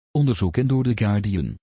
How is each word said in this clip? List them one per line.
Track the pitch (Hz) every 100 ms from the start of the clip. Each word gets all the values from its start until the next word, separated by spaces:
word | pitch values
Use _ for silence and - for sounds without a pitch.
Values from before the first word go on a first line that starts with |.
| _
Onderzoek | 147 139 110 92 127
en | 131
door | 131
The | 123 113
Guardian, | 107 104 101 95 60 -